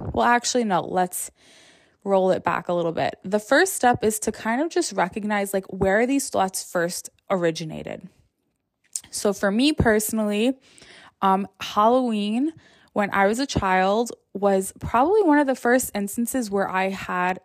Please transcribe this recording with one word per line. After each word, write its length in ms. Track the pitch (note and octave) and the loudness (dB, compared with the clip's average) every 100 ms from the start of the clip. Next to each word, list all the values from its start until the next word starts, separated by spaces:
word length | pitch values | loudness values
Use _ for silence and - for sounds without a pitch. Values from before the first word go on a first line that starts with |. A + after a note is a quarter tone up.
Well, 260 | - - A#3 | -6 0 2
actually, 380 | A#3+ - B3 | 2 0 -2
no, 160 | A3 F3 | 0 0
let's 500 | - F#3 F3+ - - _ _ - - _ _ _ | 0 -2 -2 -4 -12 _ _ -20 -20 _ _ _
roll 260 | G3 F#3+ F#3+ | 0 2 2
it 140 | F3+ | 2
back 240 | - E3 F3+ | 0 -2 -2
a 40 | |
little 200 | F3 E3+ | -2 -2
bit. 260 | D#3+ C3+ - | -2 -4 -4
The 160 | F#3 G#3 | -4 -4
first 340 | - C#4 F#4+ | 2 2 2
step 300 | - B3 B3 | 2 2 2
is 160 | A3 G#3+ | 0 -2
to 120 | - | -6
kind 280 | - A3 A#3+ | -6 -4 -2
of 100 | E4 | -2
just 220 | F4 - | -2 -4
recognize, 600 | F#3+ F3+ A3 G#3 G#3 G3 | -2 -4 -4 -4 -2 -2
like, 140 | G3 F#3+ | -4 -6
where 400 | F#3+ F#3+ G3+ B3 | -2 2 2 2
these 240 | C#4 - | 0 0
thoughts 320 | G3 F#3+ - | -2 -2 -4
first 480 | - F3+ E3+ - - _ - | -6 -2 -2 -4 -12 _ -4
originated. 800 | F#3+ E3+ D#3+ D#3+ D3+ - - F3+ _ _ _ _ _ _ _ _ - - | 0 0 -2 -8 -10 -10 -12 -16 _ _ _ _ _ _ _ _ -14 -12
So 220 | - G#3 | -4 -2
for 180 | G3 G3+ | 0 0
me 220 | G#3 C#4+ | 2 0
personally, 840 | D#4 A#3+ G#3+ G#3+ A3 G#3 G#3 A#3+ C4+ _ - - - - - | 2 2 2 0 -2 -2 0 0 -2 _ -20 -20 -20 -20 -2
um, 280 | G3 F#3+ G3 - | 0 2 -2 -10
Halloween, 920 | - G#3 A3 B3+ B3 G#3+ G#3 A3+ D4+ - _ _ _ | -6 2 4 4 2 -2 -2 -2 -2 -6 _ _ _
when 180 | - G3+ | -4 -2
I 160 | G3 G3 | 2 2
was 140 | A3+ | 2
a 60 | C#4 | -2
child, 640 | - G3 F#3 F#3+ G#3 A#3+ - _ | -2 2 2 2 2 -2 -6 _
was 380 | G3+ G3+ F#3+ F#3+ - | -2 2 2 0 -8
probably 440 | - A#3 D4+ G#4+ | -2 2 4 4
one 160 | F4+ D4 | 4 4
of 100 | C4+ | 4
the 80 | B3+ | 0
first 340 | A#3+ B3+ B3 G#3 | 2 2 0 -6
instances 520 | G3+ - A#3 C4+ G#3+ | -6 -4 -4 -2 -2
where 200 | G3 F#3+ | -2 -2
I 220 | F#3 F#3+ | -2 -2
had 500 | G3 - F3+ F3+ F#3 | -4 -6 -2 -2 -2